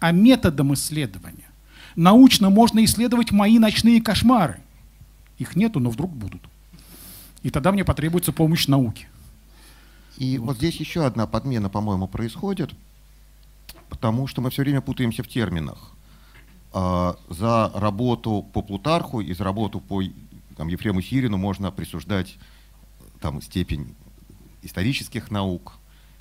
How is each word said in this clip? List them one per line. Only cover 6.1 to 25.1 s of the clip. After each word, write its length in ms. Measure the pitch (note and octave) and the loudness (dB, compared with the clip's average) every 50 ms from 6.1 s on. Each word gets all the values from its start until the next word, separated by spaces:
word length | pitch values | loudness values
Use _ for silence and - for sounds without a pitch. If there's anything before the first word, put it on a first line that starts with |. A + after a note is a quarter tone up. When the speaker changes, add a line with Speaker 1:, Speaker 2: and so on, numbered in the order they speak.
| D#3+ | -6
Speaker 1:
будут. 280 | B2 G#2 F#2 - F#2 - - - - - - - - - - - - - - - - - - - - - | -8 -12 -12 -12 -14 -20 -20 -20 -20 -20 -20 -20 -20 -20 -20 -20 -20 -20 -20 -20 -20 -20 -20 -18 -10 -8
И 80 | C3+ | -4
тогда 200 | - D#3 C3+ F3+ G3 | -4 0 0 2 2
мне 120 | G3+ F3 | 2 2
потребуется 480 | - - - D3 D#3+ E3+ F3+ - - - | 0 0 0 0 -2 -2 -2 -2 -2 0
помощь 340 | - D#3+ D#3 E3 - - - | 0 2 2 2 0 2 2
науки. 380 | C#3 C#3 B2+ A2+ - - - - - - - - - - _ - - - - - - - - - - - - - - - | 2 2 2 0 -4 -8 -14 -20 -20 -20 -20 -20 -20 -20 _ -20 -20 -20 -20 -20 -20 -20 -20 -20 -20 -20 -20 -20 -12 -8
Speaker 2:
И 200 | C3 C3 C3 B2+ | -4 -4 -4 -4
Speaker 1:
Вот. 80 | A#2 B2 | -4 -6
Speaker 2:
вот 80 | C3+ | -6
здесь 200 | A2 C#3+ E3 E3 - | -2 -2 -4 -4 -4
еще 240 | D#3 - - F3 D#3 | -8 -6 -4 -2 -2
одна 220 | C3 G#2 A2+ A2 | -2 0 -2 -4
подмена, 420 | - - A2+ - C#3 B2+ A2+ G2+ F#2+ | -2 -4 -4 -4 -2 -4 -2 -2 -2
по-моему, 380 | - G#2+ G#2+ G#2+ G2 F#2 G2 - | -4 -4 -2 -2 -2 -2 -4 -4
происходит, 600 | - - A2+ A2+ - - - G3 G3 F3+ D#3 - - - - - - - - - - - - _ - - - - - - - - - - - - | -6 -6 -6 -6 -8 -8 -6 -6 -4 -4 -6 -8 -8 -14 -20 -20 -20 -20 -20 -20 -20 -20 -20 _ -20 -20 -20 -20 -20 -20 -20 -20 -20 -20 -20 -18
потому 380 | - - - A2+ A2 B2 C3+ C3+ | -12 -6 -4 -2 -2 -2 -4 -6
что 120 | - - A#2+ | -6 -6 -6
мы 80 | B2+ | -6
все 120 | - - C#3 | -4 -4 -2
время 180 | C#3+ C#3+ C3+ | -2 -2 -2
путаемся 420 | - - B2+ - B2+ A2+ A2 - A#2+ | -2 -4 -6 -4 -4 -4 -4 -6 -10
в 60 | - | -8
терминах. 640 | - C3 A2+ F#2 F2 E2 D#2 C2 G1+ - - - - - - - - - - - - - - - - - - - - | -4 -4 -4 -2 -2 -4 -6 -8 -10 -14 -20 -20 -20 -20 -20 -20 -20 -20 -20 -20 -20 -20 -20 -20 -20 -20 -20 -10 -6
А, 440 | G2 F#2 F#2 F2+ F2+ F2+ F2+ E2+ - - - | -4 -2 -2 0 0 -2 -2 -4 -6 -12 -16
за 420 | F2 E2 G#2 A#2 A#2 A2+ A2 G2 - | -10 -4 -2 0 2 2 0 0 -2
работу 680 | G2+ G2+ G#2 G2 G2 B2 B2+ A#2 A2+ - A2+ G#2+ G2+ F#2+ - - | -2 -4 -4 -2 -2 -2 -2 -2 -2 -2 -4 -4 -4 -4 -6 -8
по 100 | G#2+ G2 | -8 -6
Плутарху 580 | - G2+ G2 - D3 D#3+ E3+ E3 - - A#2 | -6 -8 -6 -4 -2 -2 -2 -2 -4 -8 -8
и 120 | G2 C#2+ F2+ | -6 -6 -6
за 80 | F2 G2+ | -6 -4
работу 360 | F#2+ F#2+ G#2+ A2+ F#2+ - F#2+ | -4 -4 -4 -4 -6 -6 -10
по, 220 | - - G2 G2 F#2+ - - - - - - - - - - | -10 -6 -4 -4 -4 -6 -8 -12 -20 -20 -20 -20 -20 -20 -14
там, 120 | - D#2 E2 | -10 -8 -8
Ефрему 320 | F2 - - G#2+ G3 F#2 F2+ | -6 -4 -4 -2 -2 -2 -4
Сирину 360 | - B2 C3+ B2+ A#2 G#2 F#2 | -4 -4 -2 -2 -2 -2 -4
можно 320 | F#2+ G#2 F#2 F#2 G2 F2+ - | -4 -4 -4 -4 -6 -8 -8
присуждать, 640 | - E2 - - E2 D#2 - G#2 F#2+ F2+ - - - - - - - - - - - - - - - - - - - | -8 -12 -10 -10 -12 -8 -4 -4 -4 -4 -6 -10 -20 -20 -20 -20 -20 -20 -20 -20 -20 -20 -20 -20 -20 -20 -20 -18 -10
там, 200 | - E2 C#2 C#2+ - | -8 -8 -8 -8 -12
степень 520 | - - F#2+ F2+ - D#2+ C#2+ C#2+ A#1+ - - - - - - - - - - - - - - - | -8 -6 -6 -4 -4 -4 -8 -8 -12 -16 -20 -20 -20 -20 -20 -20 -20 -20 -20 -20 -20 -20 -20 -20
исторических 680 | F2 - - F#2 A#2 C#3 - - - | -12 -6 -4 -2 -2 -2 -4 -8 -10